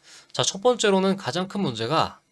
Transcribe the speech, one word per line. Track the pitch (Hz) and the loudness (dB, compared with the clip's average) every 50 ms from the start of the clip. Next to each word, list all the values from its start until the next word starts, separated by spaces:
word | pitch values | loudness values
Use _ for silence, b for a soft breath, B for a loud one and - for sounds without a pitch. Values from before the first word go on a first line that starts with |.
| B B B B B B | B B B B B B
자, | B - - | B -2 -2
첫 | - - 196 | -2 -2 0
번째로는 | 196 247 247 - - 208 196 190 190 196 190 | 2 2 2 4 2 2 4 4 4 2 0
가장 | 196 - - 127 180 185 190 | 0 -2 -4 -4 -4 -4 -4
큰 | - 202 | -4 -2
문제가 | 190 143 117 107 113 120 151 156 110 85 - - _ _ | -2 -2 -2 -2 -4 0 0 0 0 0 -4 -12 _ _